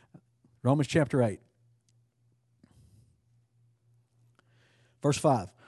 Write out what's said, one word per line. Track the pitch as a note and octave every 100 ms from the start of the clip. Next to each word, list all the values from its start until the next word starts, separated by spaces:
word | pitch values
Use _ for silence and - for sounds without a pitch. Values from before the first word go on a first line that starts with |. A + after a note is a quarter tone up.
| _ - _ _ _ _
Romans | B2 C#3+ C3+
chapter | E3 C#3+ C#3
eight. | A#2 F#2 _ _ _ _ _ _ _ _ _ _ _ _ _ _ - _ _ _ _ _ _ _ _ _ _ _ _ _ _ _ _ _ _ _ _ _
Verse | C#3+ C#3+
five. | D#3 B2 F2+ _